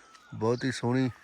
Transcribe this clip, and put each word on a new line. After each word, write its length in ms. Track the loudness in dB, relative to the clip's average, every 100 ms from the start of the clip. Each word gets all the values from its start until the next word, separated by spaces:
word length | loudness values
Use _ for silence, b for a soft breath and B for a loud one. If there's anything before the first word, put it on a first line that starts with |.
| B B -16
ਬਹੁਤ 300 | -2 0 0
ਹੀ 60 | -2
ਸੋਹਣੀ 380 | -2 0 2 0 -2